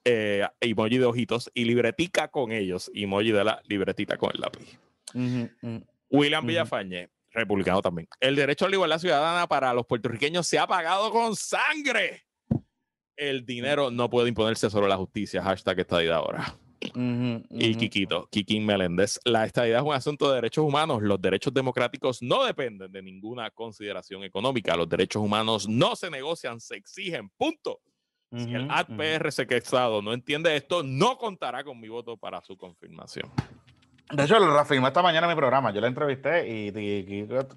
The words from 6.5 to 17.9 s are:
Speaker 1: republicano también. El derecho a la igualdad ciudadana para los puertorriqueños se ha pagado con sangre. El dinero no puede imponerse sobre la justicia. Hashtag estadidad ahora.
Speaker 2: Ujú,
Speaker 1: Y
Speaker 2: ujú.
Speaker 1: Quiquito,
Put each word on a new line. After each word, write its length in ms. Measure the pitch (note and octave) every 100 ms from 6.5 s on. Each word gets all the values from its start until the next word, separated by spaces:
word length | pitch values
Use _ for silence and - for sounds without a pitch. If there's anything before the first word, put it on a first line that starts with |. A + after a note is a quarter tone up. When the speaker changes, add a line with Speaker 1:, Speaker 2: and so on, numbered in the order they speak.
| E3 C3+ B2 F#2+ F2+ F2 _ _
Speaker 1:
republicano 540 | A#2 G#2 G2+ F2+ F#2+
también. 240 | F#2+ E2+ E2+ -
El 160 | C3 C#3+
derecho 300 | C#3 D3 F#3+
a 40 |
la 80 | G3
igualdad 200 | E3 D#3+
ciudadana 480 | F3+ C#3+ D#3+ F3 E3+
para 260 | C#3+ C3 B2
los 100 | A#2+
puertorriqueños 600 | B2 A#2 A2+ D3 F3 D#3+
se 100 | D3+
ha 80 | F3+
pagado 460 | F#3 E3 G3 A3
con 240 | A3+ A#3 G3+
sangre. 880 | - F#3+ C4+ D#4 C#4+ A#3 F3 - _ _ - - - _ _ _ _ -
El 300 | C#3+ C3+ A#2+
dinero 460 | A#2+ C3 D3 C3+
no 180 | A#2+ A#2+
puede 200 | A#2+ A#2+
imponerse 420 | A2 A2 A2 A2+
sobre 180 | G#2 G2+
la 80 | F#2+
justicia. 460 | F#2 A2 G2 F#2+
Hashtag 380 | F#2+ F#2+ - F2+
estadidad 360 | F2 F2 E2 D#2+
ahora. 400 | - - - - _ - - B2
Speaker 2:
Ujú, 480 | B2 A#2+ B2 A#2 -
Speaker 1:
Y 180 | A#2 A2+
Speaker 2:
ujú. 100 | A2+
Speaker 1:
Quiquito, 480 | G#2+